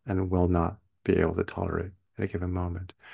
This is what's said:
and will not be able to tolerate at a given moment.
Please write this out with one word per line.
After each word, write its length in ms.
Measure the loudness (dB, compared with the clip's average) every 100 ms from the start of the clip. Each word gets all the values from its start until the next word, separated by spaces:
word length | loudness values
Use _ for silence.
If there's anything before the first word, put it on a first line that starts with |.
| -4
and 240 | -2 2
will 180 | 2 4
not 320 | 4 2 -2 _ _
be 140 | 2 4
able 180 | 4 2
to 80 |
tolerate 480 | -2 -4 -4 -4 -6 -12 _ -6
at 60 |
a 40 | -4
given 240 | -4 -4
moment. 420 | -2 -4 -6 -10 -16 -20